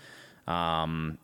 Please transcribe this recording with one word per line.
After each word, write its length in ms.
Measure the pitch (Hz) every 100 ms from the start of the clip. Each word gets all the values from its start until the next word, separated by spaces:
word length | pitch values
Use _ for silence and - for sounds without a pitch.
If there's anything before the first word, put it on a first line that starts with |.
| - - - - -
Um, 720 | 87 85 80 80 80 78 76